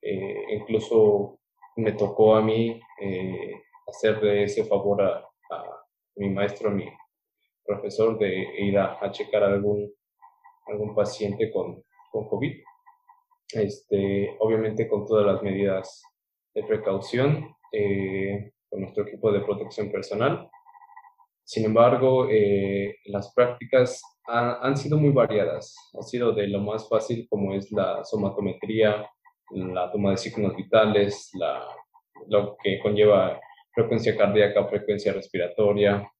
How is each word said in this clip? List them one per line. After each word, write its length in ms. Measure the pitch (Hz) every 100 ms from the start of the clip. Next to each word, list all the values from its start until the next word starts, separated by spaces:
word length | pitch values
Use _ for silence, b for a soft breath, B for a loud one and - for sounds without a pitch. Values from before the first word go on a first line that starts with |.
Eh, 420 | 104 98 98 101 101
incluso 880 | 107 - 110 - 113 107 101 101 - _ _ - -
me 160 | 110
tocó 420 | - 101 - 110 110
a 60 |
mí, 380 | 110 110 117 113 _ -
eh, 600 | 98 92 95 90 92 - _ _ -
hacerle 560 | - 110 107 107 101
ese 220 | 101 113 104
favor 360 | 101 101 101
a, 160 | 98 - - _ _
a 340 | - - - _ _ _ -
mi 140 | 98
maestro, 400 | 95 101 - 110
a 40 |
mi 120 | 101 87 - - _ _ _ _ _ -
profesor, 520 | 101 104 - 113 110
de 300 | 104 92 101 -
ir 180 | 101 101
a, 200 | 95 -
a 100 | 101
checar 320 | 98 104 107
algún, 480 | 101 101 104 104 104 - _ _ - _ - _ -
algún 260 | 107 107
paciente 560 | 107 101 - 104 101 110
con, 320 | 98 87 87 _ _ _
con 160 | 110 -
covid. 260 | 104 143 - - _ _ _ _ _ _ _ _
Este, 840 | 113 101 - _ 101 98 98 101 -
obviamente 480 | 110 110 110 107 113
con 180 | 104 98
todas 200 | 110 101
las 160 | 92
medidas 600 | 101 95 98 95 95 - _ _ _ _ _
de 100 | -
precaución, 920 | 104 107 - 98 - 120 139 151 - _ _
eh, 800 | 110 101 98 95 95 98 101 101 _ _
con 120 | 98
nuestro 240 | 95 - 104
equipo 260 | 104 110
de 100 | 101
protección 500 | 98 98 101 - 104
personal. 580 | - 98 104 123 - - _ _ - - - - _ _ _
Sin 220 | _ - 110
embargo, 640 | 110 120 131 131 131 113
eh, 680 | 110 104 98 98 98 101 - 104
las 280 | 101 101
prácticas 680 | - 123 123 120 131 123 - - _ -
ha-, 320 | 117 120 123
han 160 | 131 139
sido 220 | 147 151
muy 100 | 143
variadas. 680 | 135 113 107 87 76 - - - -
Ha 40 |
sido 280 | - 123 120
de 160 | 104 101
lo 120 | 101
más 280 | 104 110 -
fácil, 380 | 110 - 117 -
como 280 | 104 98 98
es 160 | 98
la 320 | 104 92 -
somatometría, 1080 | - 107 98 - 98 90 107 110 107 104 107 _ _ _ _
la 420 | 98 92 90 90
toma 200 | 107 101
de 60 | 92
signos 380 | - - 101 95
vitales, 760 | 95 113 107 104 101 - -
la, 320 | 95 82 67 - - - _ _ _ -
lo 280 | 104 101 -
que 180 | 101 95
conlleva 640 | 107 104 107 101 92 - B B B
frecuencia 420 | - 110 117 113 104
cardíaca, 520 | 101 104 101 104 98
frecuencia 440 | 101 - 101 104
respiratoria 960 | 95 - 92 87 - 104 104 101 101 101 _